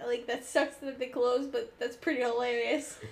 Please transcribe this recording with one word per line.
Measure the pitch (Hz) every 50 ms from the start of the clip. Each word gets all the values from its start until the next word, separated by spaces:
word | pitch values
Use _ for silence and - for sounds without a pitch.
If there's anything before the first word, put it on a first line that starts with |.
| -
Like, | 240 240 240 -
that | - 240 269 -
sucks | - - 294 294 285 - -
that | 277 269 262 269
they | 254
closed, | 254 - 247 240 247 247 262 277 - -
but | - 226 - - -
that's | 240 247 -
pretty | - - 330 302 247
hilarious. | 247 233 233 240 247 247 240 240 233 233 285 294 285 - - - - -